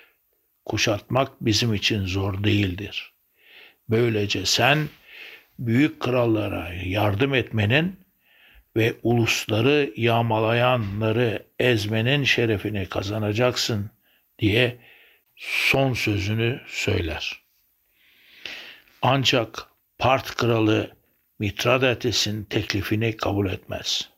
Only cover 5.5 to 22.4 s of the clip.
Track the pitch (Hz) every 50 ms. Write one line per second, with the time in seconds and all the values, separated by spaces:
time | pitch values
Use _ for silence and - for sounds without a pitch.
5.5 | _ - 127 113 113 127 151 156 156 - - 123 123 123 120 113 110 107 104 101
6.5 | 92 87 85 87 87 90 92 90 95 104 104 104 101 101 135 139 135 123 107 -
7.5 | - 107 104 104 127 151 170 190 190 - - _ _ _ _ _ _ _ _ -
8.5 | - - _ _ - 113 110 120 - - - 113 120 120 113 - - - - -
9.5 | 110 110 113 139 147 147 139 139 - - 113 117 117 117 117 113 110 110 113 110
10.5 | 117 120 123 123 127 120 107 98 98 107 113 110 107 120 123 113 98 - - _
11.5 | _ - 120 123 120 107 98 104 110 110 113 127 143 147 135 - - 123 120 113
12.5 | 107 95 - 104 107 101 92 - - - 98 98 104 110 104 104 104 113 123 123
13.5 | 113 - - - 120 101 101 107 _ _ _ _ _ _ _ _ _ - 113 101
14.5 | 101 120 127 117 - - - - - - - _ _ _ _ _ _ - - -
15.5 | - - - - - 135 135 131 123 - - 113 104 95 92 101 110 113 117 117
16.5 | 139 156 - - - - - 104 98 95 87 80 78 - - - - - _ _
17.5 | _ _ _ _ _ _ _ _ _ _ _ _ _ _ _ _ - - - -
18.5 | - - - - - - _ _ _ - - 120 135 139 123 - - 117 110 -
19.5 | - - - _ _ _ _ _ _ - - 123 135 123 - - - - 123 117
20.5 | 117 113 110 107 110 107 - - - _ _ _ _ _ _ _ _ - 107 98
21.5 | - - - 123 127 131 127 127 117 - - 123 101 - - 104 107 107